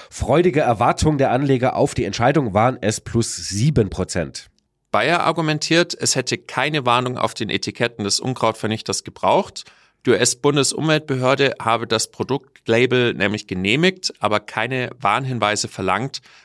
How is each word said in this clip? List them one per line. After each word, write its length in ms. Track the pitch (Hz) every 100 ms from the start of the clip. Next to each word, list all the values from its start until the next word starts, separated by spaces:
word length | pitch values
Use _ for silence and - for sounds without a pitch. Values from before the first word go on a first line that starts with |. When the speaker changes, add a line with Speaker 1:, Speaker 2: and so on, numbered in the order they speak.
| -
Speaker 1:
freudige 520 | - 107 147 180 143
Erwartung 560 | 120 110 123 175 156 143
der 120 | 127
Anleger 460 | 123 143 127 127 -
auf 180 | 143
die 100 | -
Entscheidung, 480 | 98 - 123 156 120
waren 260 | 98 123 131
es 200 | 101 -
plus 360 | - 117 113 -
sieben 540 | 85 98 147 147 95
Prozent. 600 | - 90 90 71 - - _ _ _ _
Speaker 2:
Bayer 320 | 104 127 170
argumentiert, 720 | - 160 156 151 - 165 170 -
es 160 | 120
hätte 240 | 135 123 120
keine 480 | - - 143 151 123
Warnung 320 | 120 123 127
auf 160 | 110
den 160 | - 107
Etiketten 540 | 104 - - 117 -
des 160 | 101 -
Unkrautvernichters 840 | 131 - 113 - 107 107 - 98
gebraucht. 600 | - - 95 151 - - - _ _ _ 123
Die 40 |
U-S-Bundesumweltbehörde 1400 | 101 123 - 147 143 131 - 156 151 151 131 127 135 139 -
habe 280 | 113 117 113
das 240 | 113 -
Produktlabel 1000 | - - 139 _ _ - 113 127 127 120
nämlich 360 | - 98 107 -
genehmigt, 680 | 92 98 135 180 185 - -
aber 180 | 104 104
keine 520 | - 110 120 131 123 -
Warnhinweise 680 | 101 113 131 120 104 104 -
verlangt, 540 | - 95 98 135 - - -